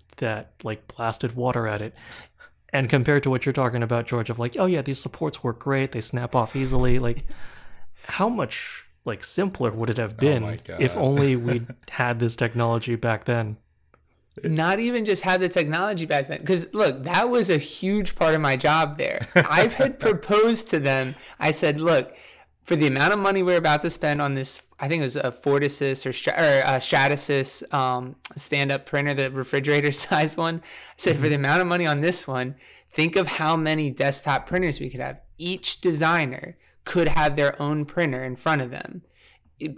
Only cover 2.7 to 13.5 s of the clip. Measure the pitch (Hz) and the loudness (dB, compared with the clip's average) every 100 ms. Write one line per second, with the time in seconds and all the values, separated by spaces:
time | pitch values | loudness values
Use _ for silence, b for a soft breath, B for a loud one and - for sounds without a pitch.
2.7 | 139 127 139 123 143 139 127 143 135 123 | -2 2 2 4 2 4 0 0 0 0
3.7 | 120 117 117 113 120 113 117 120 - 185 | 0 0 -2 -2 -4 -2 -4 -4 0 2
4.7 | 165 135 131 - - 156 - 123 117 139 | 2 -2 -6 -6 -6 -6 -4 -6 -4 -2
5.7 | 135 135 120 - 123 120 127 113 135 123 | 0 0 -4 -6 -6 0 0 0 -2 2
6.7 | 127 127 120 120 120 - B B B B | 4 8 6 6 0 -2 B B B B
7.7 | B B - - - 214 226 123 - - | B B -12 -10 -2 0 0 -4 -6 -12
8.7 | - - _ - 101 - - 196 190 117 | -16 -20 _ -8 -8 -6 -2 -2 0 -2
9.7 | 110 113 113 110 107 139 127 110 110 - | -2 -2 -2 -4 2 2 2 -2 -8 -8
10.7 | 87 131 - 135 143 139 127 120 120 117 | -2 -2 2 2 4 4 2 0 -2 -4
11.7 | - - - 123 117 117 - 117 120 117 | -14 -10 -2 -2 0 0 0 -2 0 0
12.7 | 117 123 117 120 110 - 117 107 | 0 -2 -2 -2 -2 -2 -2 -2